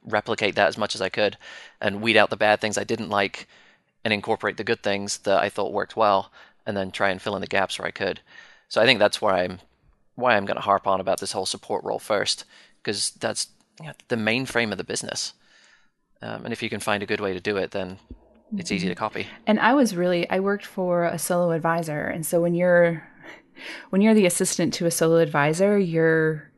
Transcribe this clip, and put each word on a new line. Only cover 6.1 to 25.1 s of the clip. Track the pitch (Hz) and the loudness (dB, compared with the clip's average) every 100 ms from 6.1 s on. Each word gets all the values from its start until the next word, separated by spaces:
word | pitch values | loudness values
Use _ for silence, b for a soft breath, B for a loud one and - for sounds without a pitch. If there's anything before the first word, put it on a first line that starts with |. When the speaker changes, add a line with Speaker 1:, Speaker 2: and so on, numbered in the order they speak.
| 98 98 b b b - | 2 0 b b b -8
Speaker 1:
and | 101 | -6
then | 95 | -6
try | - 101 | -2 -2
and | 92 | -2
fill | - 101 | -4 -6
in | |
the | 90 | -2
gaps | 101 95 - | 0 0 -4
where | - | -8
I | |
could. | - 95 - b b b b b | -4 -4 -4 b b b b b
So | - | 2
I | 117 | 4
think | 117 | 6
that's | 104 - | 4 2
where | 107 92 | 0 0
I'm, | 90 92 - _ _ _ _ - | -2 -6 -18 _ _ _ _ -4
why | 123 107 | 2 2
I'm | 101 | 0
gonna | - | -2
harp | 101 98 98 | 0 0 2
on | 95 | 0
about | 95 92 | 0 -2
this | 98 | -4
whole | 104 92 | -6 -6
support | - - 107 | -8 -6 -6
role | - 113 | -4 -6
first, | - 101 104 - - b b b | -2 -2 -2 -4 -10 b b b
'cause | - 101 - - | -8 -4 -6 -6
that's, | 117 104 - _ _ - | -6 -6 -8 _ _ -20
you | 156 | -20
know, | - - | -20 -6
the | 120 | -2
mainframe | 107 120 131 120 113 | 0 -2 -2 -2 -2
of | 95 | -4
the | |
business. | - 117 113 - - - b b b b b _ _ _ | -6 -8 -6 -8 -8 -12 b b b b b _ _ _
Um, | 113 110 | -12 -10
and | - | -10
if | 117 | -8
you | 113 | -6
can | 107 | -6
find | 104 104 | -2 -2
a | 98 | -2
good | 104 | -4
way | 101 | -2
to | 92 | -4
do | 104 101 | -4 -2
it, | 85 | -2
then | 98 92 92 - - _ _ _ 101 | -4 -8 -10 -18 -20 _ _ _ -10
it's | 87 | -4
easy | 98 90 | -4 -2
to | |
Speaker 2:
Mm-hmm. | - | -4
Speaker 1:
copy. | 110 - - - - | -6 -6 -10 -6 -2
Speaker 2:
And | 214 | 2
I | 220 | 4
was | 285 233 175 | 4 2 2
really, | 180 175 - | 0 0 0
I | 185 | -2
worked | 196 202 - | -2 -4 -6
for | - 180 175 170 | -6 -2 0 0
a | 170 | -2
solo | - 175 175 | -2 0 0
advisor. | 165 165 165 165 151 | 0 0 -2 -2 -6
And | - 170 | -4 -6
so | 156 175 | -2 0
when | 175 | 2
you're, | 170 180 175 170 165 B B B B _ B B B B | 2 4 6 6 2 B B B B _ B B B B
when | 190 | 4
you're | 220 | 6
the | 214 180 | 6 6
assistant | - 190 - 160 - | 2 0 0 -2 0
to | 170 | -2
a | |
solo | 165 165 | 2 4